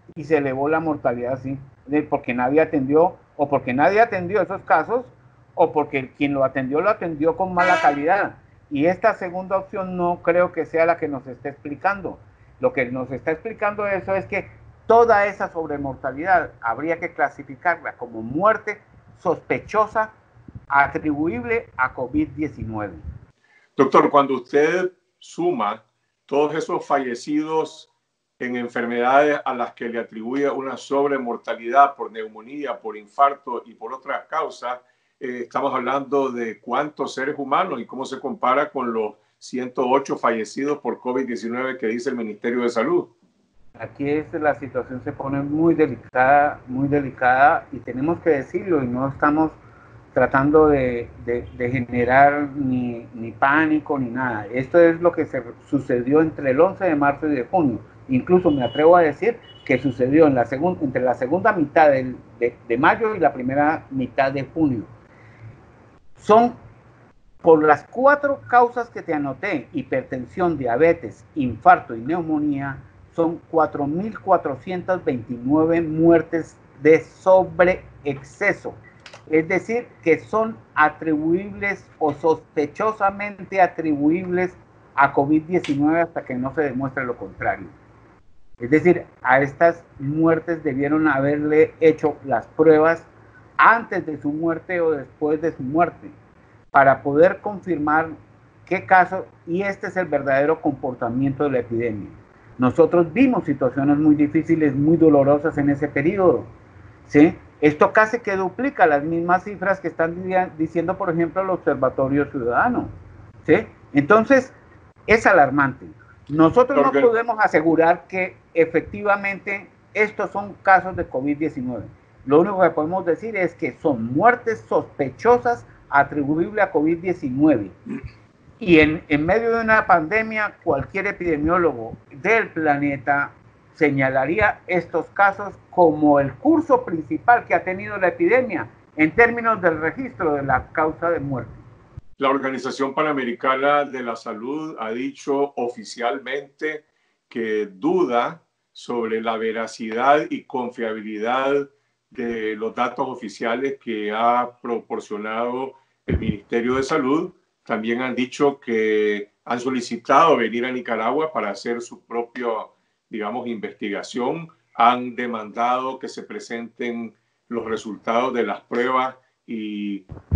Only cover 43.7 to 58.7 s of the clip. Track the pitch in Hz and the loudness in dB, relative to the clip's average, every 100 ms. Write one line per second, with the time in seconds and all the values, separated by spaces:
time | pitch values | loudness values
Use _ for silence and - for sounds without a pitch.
43.7 | - 113 - 143 151 151 165 151 139 135 | -16 -14 -8 -4 -4 -4 -2 -2 -2 -4
44.7 | 127 113 127 - - 135 139 143 151 165 | -8 -8 -8 -10 -8 -4 -4 -2 2 2
45.7 | 160 151 117 - 123 131 143 147 - - | 4 2 0 -4 2 4 6 4 -2 -8
46.7 | 127 139 147 135 - 123 127 143 160 - | -4 0 0 -2 0 2 6 6 4 -2
47.7 | 127 131 123 151 170 165 143 127 180 202 | -14 -10 -4 -2 0 0 0 0 -6 -2
48.7 | 156 123 123 135 135 147 151 160 - - | -2 -2 -4 -4 0 0 2 0 -4 -20
49.7 | - - - - - 123 139 139 156 151 | -20 -20 -20 -6 0 2 2 4 6 6
50.7 | 143 127 120 117 - - 120 117 123 123 | 4 0 -4 -8 -10 -6 -6 -6 -6 -4
51.7 | 131 120 123 120 131 143 147 147 139 135 | -4 -4 -2 2 6 6 4 -2 -4 -2
52.7 | 127 123 117 120 117 113 107 135 147 156 | -2 -4 -8 -12 -12 -12 -2 2 2 2
53.7 | 151 147 143 123 123 127 110 104 123 131 | 0 -2 -4 -4 -4 -6 -6 -6 -6 0
54.7 | 175 170 165 175 165 151 131 120 113 - | 6 6 4 0 0 -4 -6 -10 -16 -4
55.7 | 139 131 123 120 151 160 151 139 127 185 | -4 0 -2 2 2 2 0 0 4 4
56.7 | 185 185 147 143 139 156 139 117 190 143 | 2 -2 0 0 0 -2 -4 -2 0 0
57.7 | 104 - - - 127 - 180 180 143 120 | -2 -8 -20 -4 -4 2 2 2 0 -2